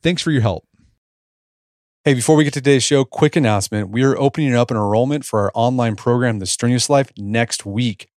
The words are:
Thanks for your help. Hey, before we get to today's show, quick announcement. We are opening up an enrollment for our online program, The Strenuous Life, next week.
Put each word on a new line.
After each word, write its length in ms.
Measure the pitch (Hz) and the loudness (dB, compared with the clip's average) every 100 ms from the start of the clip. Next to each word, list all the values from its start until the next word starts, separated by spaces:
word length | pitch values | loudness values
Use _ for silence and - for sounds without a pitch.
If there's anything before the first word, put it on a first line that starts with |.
Thanks 180 | 160 175 | 0 -2
for 100 | - | 0
your 100 | 147 | 2
help. 260 | 110 85 _ _ _ _ _ _ _ _ _ _ _ _ _ _ | 0 -2 _ _ _ _ _ _ _ _ _ _ _ _ _ _
Hey, 120 | - 131 | 0 0
before 200 | 117 156 | 4 4
we 80 | |
get 100 | 147 | 2
to 80 | 139 | 0
today's 220 | 135 135 | 2 2
show, 220 | - 143 139 | 4 0 0
quick 300 | - 151 170 | 0 0 2
announcement. 540 | 127 104 - 107 98 | 0 0 -2 -6 -4
We 140 | 110 | 0
are 140 | 135 - | 0 2
opening 380 | 139 147 147 120 | 0 0 0 2
up 160 | 120 | 0
an 60 | 117 | 0
enrollment 460 | 104 107 127 147 | 0 0 0 -2
for 180 | - 110 | -4 -2
our 100 | 101 | -2
online 420 | - 117 127 117 104 | 0 0 0 -2 -2
program, 440 | - 120 123 107 | 0 0 0 -2
The 80 | 95 | -6
Strenuous 420 | - 120 123 - | -2 0 0 2
Life, 220 | 143 131 - | 0 0 -6
next 480 | 101 113 117 - | -4 -2 -2 -4
week. 460 | - 101 123 101 - | -8 -4 -4 -4 -14